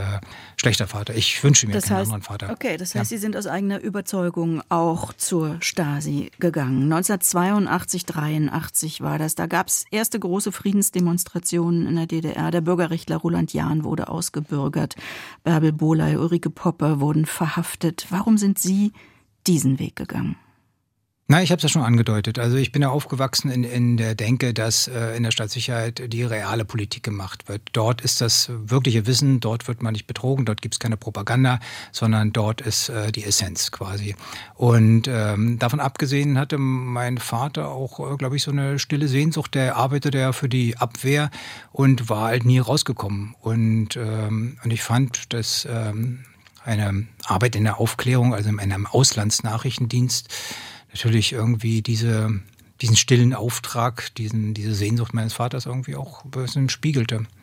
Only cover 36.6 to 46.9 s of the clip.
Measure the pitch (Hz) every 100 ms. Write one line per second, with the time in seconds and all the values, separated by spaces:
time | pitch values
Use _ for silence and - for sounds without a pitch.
36.6 | 135 131 127 123 123 123 - 117 139 147
37.6 | 151 135 135 - 139 139 131 139 - 139
38.6 | 139 139 - 147 147 131 151 160 143 139
39.6 | 131 123 127 143 143 135 131 127 139 127
40.6 | 120 117 123 - 127 143 147 - - -
41.6 | - - 135 127 117 107 113 123 120 127
42.6 | 127 147 - 123 101 101 101 - - 113
43.6 | 110 110 107 - 110 110 107 110 117 -
44.6 | 120 113 - 120 135 - - 120 107 -
45.6 | - 117 107 107 123 123 - - - -
46.6 | - 107 101